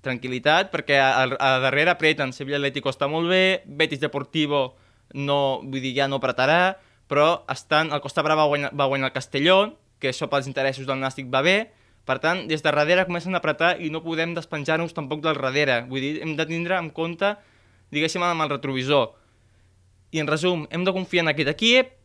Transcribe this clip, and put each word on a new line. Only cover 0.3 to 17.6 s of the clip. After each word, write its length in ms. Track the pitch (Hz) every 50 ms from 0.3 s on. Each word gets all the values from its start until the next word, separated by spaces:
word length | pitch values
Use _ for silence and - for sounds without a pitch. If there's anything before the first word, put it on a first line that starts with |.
| 127 127 117 147 156 180 190 190
perquè 260 | - 156 147 - 143 139
a, 100 | 135 131 - 131
a, 20 | 131 127 135
a 140 | - 139 135 131 131
darrere 320 | 131 131 127 143 156 175
apreten. 400 | 175 170 156 156 151 151 143 131
Sevilla 260 | 127 - 143 135 143 143
Atlético 320 | 139 139 127 143 - 139
està 160 | 127 - 143 139
molt 200 | 151 165 170 170
bé, 320 | 185 185 185 185 190 180 -
Betis 340 | - 143 143 160 156 156 131
Deportivo 720 | 151 147 - 143 131 _ - 160 151 143 147 143 131 127 _ _ _ _ _ _ _ _
no, 480 | - 135 143 143 143 143 139 135 135 -
vull 220 | - 135 131 135 127
dir, 80 | 131 123
ja 120 | 139 139 139
no 120 | 139 131
apretarà, 580 | 127 127 123 - 131 139 156 175 180 190 190 - _ _ _ _ _ _
però 320 | 139 143 147 160 170 - - -
estan, 400 | 131 - - _ 156 151 160 156
el 80 | 147 147
Costa 240 | - 139 - 170 147
Brava 220 | 156 156 156 151
va 20 | 147
guanyar, 240 | 147 143 143 135
va 160 | - 143 139 135
guanyar 220 | 139 135 135 131
el 60 | -
Castellón, 600 | 131 - - - 139 147 170 185 190 208 214 - _ _ _ _ _
que 80 | - 131
això 220 | 127 - 151 139
pels 160 | 143 139 127 135
interessos 400 | 127 139 135 135 131 135 135 131
del 120 | 135 135
Nàstic 260 | 135 131 - - 135 123
va 160 | 127 135 143
bé. 140 | 175 190 208 233 - _ _ _ _ _ _ _ -
Per 80 | 131 131
tant, 240 | - 160 175 185 117 131
des 140 | 156 151
de 80 | - 156
darrere 340 | 143 147 147 151 180 185 185
comencen 320 | 180 175 175 - 185 185
a 60 | 170
apretar 320 | - 156 151 - 165 175 175 -
i 80 | 170 156
no 80 | 156 160
podem 300 | 156 165 165 156 165 170 170
despenjar-nos 640 | 165 156 _ 165 151 139 151 160 160 170 160 -
tampoc 240 | 165 147 131 151 151
del 160 | 143 160 151
darrere. 460 | 135 135 131 131 147 147 135 123 117 120 127
Vull 100 | 131 135
dir, 120 | 131 143 156 - -
hem 80 | 160 151 147
de 80 | 160 156
tindre 300 | 165 165 170 175 185 180
en 80 | 170 156 -
compte, 380 | - 160 170 170 165 196 202 208 202 _ _ _ _